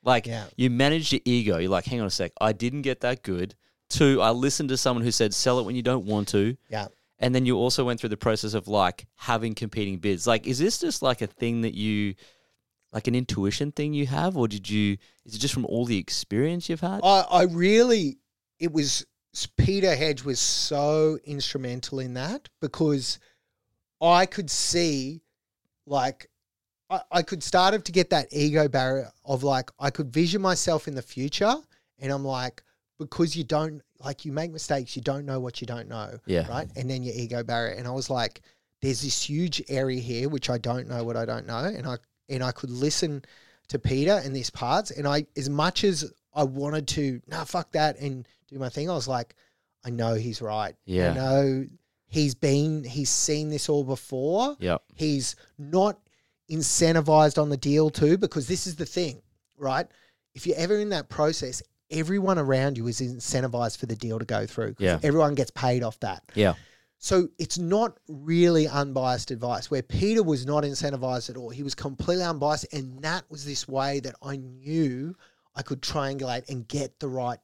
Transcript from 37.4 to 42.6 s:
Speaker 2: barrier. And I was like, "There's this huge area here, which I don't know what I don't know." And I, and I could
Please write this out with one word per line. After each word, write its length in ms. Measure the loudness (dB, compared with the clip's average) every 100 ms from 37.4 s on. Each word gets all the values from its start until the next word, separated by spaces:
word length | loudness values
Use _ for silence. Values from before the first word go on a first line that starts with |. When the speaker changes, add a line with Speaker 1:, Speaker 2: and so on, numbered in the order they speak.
Speaker 2:
barrier. 300 | -2 -2 -2 -6
And 120 | -8
I 40 |
was 180 | -6 -4
like, 300 | -2 -2 -6 _ _ _ _
"There's 200 | -2 -2
this 220 | -2 -4
huge 400 | -2 -2 -2 -4 -4
area 300 | -2 -2 -2
here, 300 | -4 -4 -2
which 200 | -4 -2
I 80 | -2
don't 300 | -2 -4 -4
know 160 | -6
what 120 | -4 -4
I 80 | -4
don't 220 | -6 -6
know." 160 | -4
And 240 | -4 -6 -8
I, 100 | -8 _ _ _
and 140 | -4
I 80 | -4
could 180 | -4